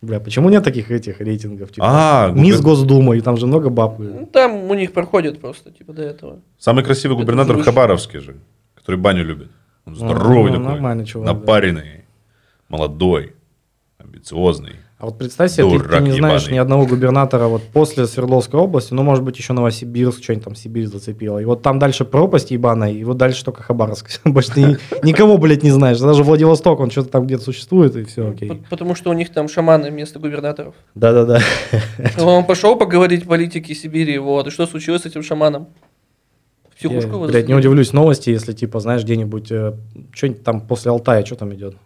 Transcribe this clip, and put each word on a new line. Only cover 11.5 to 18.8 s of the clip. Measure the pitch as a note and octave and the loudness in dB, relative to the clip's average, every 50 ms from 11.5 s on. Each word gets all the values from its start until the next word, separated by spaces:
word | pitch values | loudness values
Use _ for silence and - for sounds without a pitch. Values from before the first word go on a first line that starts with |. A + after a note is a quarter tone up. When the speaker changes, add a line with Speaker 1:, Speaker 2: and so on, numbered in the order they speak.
| A2 G#2+ G2 F#2 F2+ D#2+ D2 D2+ D2+ D#2+ - _ _ _ _ _ _ _ _ _ _ _ _ _ | 0 2 2 0 -2 -4 -8 -14 -20 -20 -20 _ _ _ _ _ _ _ _ _ _ _ _ _
Speaker 2:
молодой, | - D#2 D#2 D2 D2 D2+ F2 F#2 F2 D2+ C#2 - - _ _ _ _ _ _ _ _ _ _ _ _ _ | -8 -6 -6 -6 -4 -2 0 0 0 0 -2 -8 -16 _ _ _ _ _ _ _ _ _ _ _ _ _
амбициозный. | - - - - _ - - D#2+ F2+ F2+ D#2+ C#2+ C#2+ C#2+ - - - _ _ _ | -20 -20 -20 -20 _ -14 -8 0 0 0 0 0 -6 -18 -20 -20 -20 _ _ _
Speaker 1:
А | - | -14
вот | A2+ A2 - | -14 -12 -10
представь | B2+ B2 - - E3+ F#3 | -12 -12 -4 -2 -2 -2
себе, | F3 E3 D3 F#3+ | 2 2 2 4
ты, | F3+ - | 4 2
ты | C#3 | 0
Speaker 2:
Дурак | - D#3+ - | 0 0 2
Speaker 1:
не | C#3 C#3 | 2 2
знаешь | C3+ C3 D3 D#3 D#3 D3+ | 0 2 2 2 2 0
Speaker 2:
ебаный. | D3 - C3 | -2 -2 -2
Speaker 1:
ни | B2+ | -2
одного | B2+ C3 C3+ C3+ C#3 B2+ | 0 2 4 2 2 2
губернатора | B2+ B2 B2+ B2+ B2 C#3 C#3 B2+ - B2 A#2+ A#2 | 2 0 2 2 2 2 2 2 0 0 0 0
вот | A2+ A2+ A2 - | 0 -2 -6 -2
после | - D3+ D#3 D3 D3+ - B2+ A2+ | 2 2 2 2 2 -2 -4 -2
Свердловской | - - B2 B2 C3 B2+ A#2+ - - D3 | -2 -4 -2 2 2 0 0 0 0 0
области, | F3 G3 F3 C#3 | 0 2 0 -2